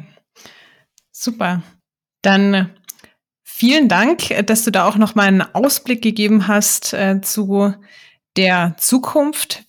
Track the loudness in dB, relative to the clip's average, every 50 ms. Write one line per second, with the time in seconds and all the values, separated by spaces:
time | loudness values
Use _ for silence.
0 | -10 -14 _ _ _ _ _ _ -20 -20 -20 -20 -20 _ _ _ _ _ _ _
1 | _ _ -14 -10 -8 -8 -6 -4 -4 -4 -4 -6 -8 -10 _ _ _ _ _ _
2 | _ _ _ _ 0 2 4 4 4 2 2 0 -2 -4 -6 _ _ -20 -20 _
3 | -20 -20 _ _ _ _ _ _ _ -18 -6 0 0 2 4 4 4 4 2 2
4 | 2 2 0 -2 -2 -4 -4 -2 0 0 0 0 0 0 0 0 0 0 2 2
5 | 0 0 2 0 2 4 2 2 0 0 -2 0 0 0 -2 -2 -4 -4 -4 -2
6 | -2 -2 0 0 2 2 2 2 2 2 0 0 0 0 -2 -4 -6 -6 -4 -2
7 | -2 0 0 -2 -4 -6 -6 -4 -4 -2 0 0 0 0 -2 -4 -12 _ -20 -20
8 | -20 _ _ _ _ _ -2 0 0 2 2 2 0 -2 -2 -2 -2 0 0 0
9 | 0 0 0 0 0 0 -2 -6 -8 -10 -10 -12 -10